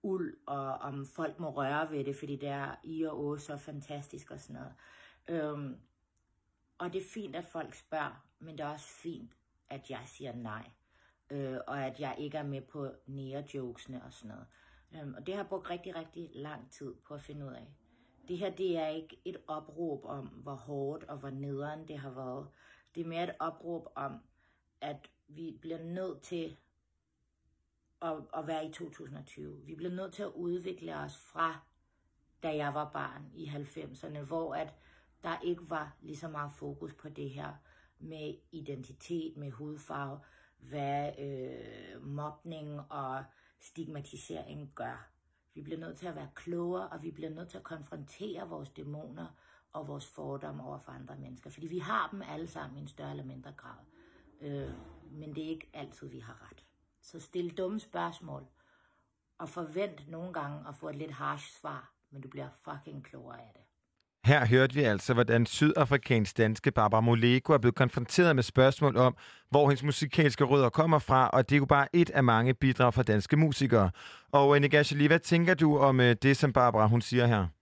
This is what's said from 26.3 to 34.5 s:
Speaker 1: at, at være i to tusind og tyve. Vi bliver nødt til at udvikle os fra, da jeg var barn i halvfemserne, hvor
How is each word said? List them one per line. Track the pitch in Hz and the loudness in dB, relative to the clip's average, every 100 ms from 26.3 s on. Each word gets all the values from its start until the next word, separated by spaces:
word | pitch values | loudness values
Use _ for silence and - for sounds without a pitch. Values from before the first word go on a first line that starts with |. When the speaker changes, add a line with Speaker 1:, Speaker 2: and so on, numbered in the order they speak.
| 175 160 - _ _ _ _ _ _ _ _ _ _ _ _ _ _ | -8 -8 -12 _ _ _ _ _ _ _ _ _ _ _ _ _ _
Speaker 1:
at, | 165 156 120 156 | -8 -8 -8 -10
at | 156 | -6
være | 160 156 | -6 -8
i | |
to | - 170 | -12 -16
tusind | 147 143 143 | -14 -16 -16
og | 139 | -18
tyve. | - 147 147 135 | -16 -16 -16 -18
Vi | |
bliver | 156 175 | -12 -10
nødt | 180 190 | -8 -10
til | 190 | -10
at | 202 | -12
udvikle | - 175 180 180 180 165 | -8 -6 -6 -8 -12 -12
os | 151 143 - - | -10 -12 -14 -14
fra, | - 165 156 _ _ _ _ _ _ _ _ | -4 -2 -4 _ _ _ _ _ _ _ _
da | 165 151 | -4 -2
jeg | 143 | -2
var | 147 147 | -4 -6
barn | 147 139 147 147 | -8 -10 -12 -18
i | 143 151 | -14 -10
halvfemserne, | 147 143 156 147 131 156 151 139 | -10 -10 -14 -14 -14 -12 -12 -6
hvor | 165 165 | -6 -4